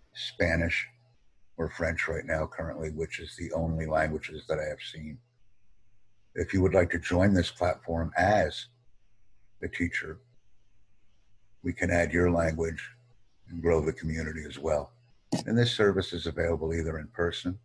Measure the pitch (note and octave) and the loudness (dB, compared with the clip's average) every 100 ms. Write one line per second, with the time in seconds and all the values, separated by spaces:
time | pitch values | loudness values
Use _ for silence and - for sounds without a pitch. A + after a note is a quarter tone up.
0 | _ - - - F2 E2 E2+ - - _ | _ -14 -14 -2 2 2 2 -2 -4 _
1 | _ _ _ _ - - D#2+ - E2 E2 | _ _ _ _ -20 -6 -6 -2 -4 -2
2 | - D#2+ D2+ D#2+ D#2 - D#2+ - D#2 D2+ | -4 -4 -2 -2 -2 -4 -8 -6 -6 -6
3 | D#2+ - D#2+ - E2+ E2 E2 D#2+ D#2+ D#2 | -6 -8 -12 -10 -6 -2 -2 -2 0 2
4 | D#2 D#2 - D#2 D2 D#2 D2+ D2+ - D#2+ | 0 -2 -8 -12 -4 -4 -4 -6 -10 -12
5 | D2+ D2+ _ _ - - - - - - | -12 -14 _ _ -20 -20 -20 -20 -20 -20
6 | - - - - E2 G2 F#2 F#2 F2 D#2+ | -20 -20 -14 -6 0 2 4 4 4 0
7 | - F2 G2 F#2+ E2+ - F2 - - E2 | 0 4 6 4 2 0 -2 -2 -2 -2
8 | E2 E2+ F#2 G#2 D#2 - - _ - - | 0 2 4 4 2 -2 -12 _ -20 -20
9 | - - - - - - F2 - E2+ - | -20 -20 -20 -20 -20 -10 -8 -2 -2 -2
10 | D#2 D#2+ - - - - - - - - | -6 -12 -18 -20 -20 -20 -20 -20 -20 -20
11 | - - - - - - F2 F2 F2 F2 | -20 -20 -20 -20 -20 -12 -10 -4 2 2
12 | E2+ E2+ F2+ E2+ E2 D#2+ E2 D#2+ - - | 4 4 4 4 2 0 -2 -4 -12 -18
13 | _ - - _ - F2 E2 E2 D2+ D#2 | _ -20 -20 _ -12 -2 2 4 2 -2
14 | D#2+ D#2+ D#2 D#2 D2+ C#2+ D2+ D2+ C#2+ - | -4 -4 -4 -6 -10 -6 0 0 -2 -12
15 | _ - _ - - A2+ A#2+ - G#2 F#2+ | _ -20 _ -4 2 4 4 6 4 4
16 | F#2 E2+ E2 D2+ E2+ E2 D#2+ E2 D#2+ D#2 | 0 -4 -6 -2 0 2 0 -2 -2 -4
17 | D2+ - F2 - F2+ F#2+ | -8 -2 -2 0 -6 -8